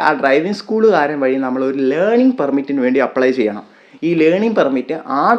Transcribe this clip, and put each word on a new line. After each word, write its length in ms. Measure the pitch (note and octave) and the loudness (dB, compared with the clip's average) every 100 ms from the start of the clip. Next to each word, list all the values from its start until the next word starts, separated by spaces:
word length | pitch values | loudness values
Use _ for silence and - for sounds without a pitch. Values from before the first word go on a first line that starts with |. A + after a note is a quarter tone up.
| D#3 | 0
ആ 40 | C#3+ | 0
ഡ്രൈവിംഗ് 400 | C3+ C#3 F3 G3+ | 2 2 0 -6
സ്കൂളുകാരൻ 560 | - A3 A3 F3 D3 D3 | -4 2 4 4 0 0
വഴി 120 | C3 C3+ C3 | -2 0 -2
നമ്മളൊരു 340 | C3 C3 C3+ C3 | -2 -4 -2 -2
ലേണിംഗ് 480 | D3+ G3+ A#3+ C4 B3+ | 0 0 2 2 0
പെർമിറ്റിന് 420 | C#3 C#3 C#3 C#3 B2+ | -2 -2 -2 -2 0
വേണ്ടി 140 | C3 B2 | 0 0
അപ്ലൈ 220 | C3 C3 B2+ | 0 0 0
ചെയ്യണം. 260 | G#2+ G#2 - - - - | -2 -4 -14 -20 -20 -6
ഈ 120 | D#3+ E3+ | -2 2
ലേണിംഗ് 360 | D#3 F#3 A3+ G#3 | 2 2 0 0
പെർമിറ്റ് 400 | C#3+ C3 B2 D#3+ - C3+ | 0 0 -4 -8 -6 -2
ആ 40 | F3+ | 0